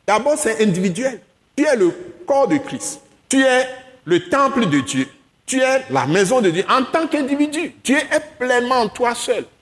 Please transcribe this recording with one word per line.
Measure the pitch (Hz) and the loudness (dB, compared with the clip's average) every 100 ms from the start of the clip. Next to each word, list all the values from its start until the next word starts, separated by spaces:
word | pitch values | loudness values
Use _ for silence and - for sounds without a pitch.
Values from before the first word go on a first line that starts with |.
| - | -2
D'abord, | 214 285 302 | 0 0 0
c'est | 240 220 | -2 0
individuel. | 214 175 190 170 269 220 - _ _ | 0 0 -2 -2 -6 -8 -16 _ _
Tu | - | -2
es | 302 247 | 0 2
le | 175 - - - - | 2 0 -12 -12 -2
corps | 277 247 | 0 2
de | 151 | 0
Christ. | - 247 - - - _ _ | -2 -10 -10 -12 -18 _ _
Tu | 269 | 2
es | 262 254 262 - - - 147 | 4 2 0 -8 -20 -18 -2
le | 180 - | -2 2
temple | 269 269 233 | 2 2 2
de | 202 143 | 0 0
Dieu. | 123 131 131 - _ _ | 0 -4 -4 -10 _ _
Tu | - 262 | -6 0
es | 262 262 262 | 2 2 0
la | 131 123 | -2 2
maison | 185 190 254 | 2 4 2
de | 190 | 2
Dieu | 165 180 | 0 0
en | 254 | 0
tant | 254 330 330 | 0 -2 -2
qu'individu. | 302 277 285 294 294 330 - | -2 -2 0 0 -2 -6 -6
Dieu | - 285 | 0 0
est | 294 302 302 - | 0 -4 -4 -6
pleinement | 254 247 240 254 | 0 0 2 0
en | 220 | 0
toi | - 240 | -2 -2
seul. | 233 - 208 123 _ | -2 -4 -4 -6 _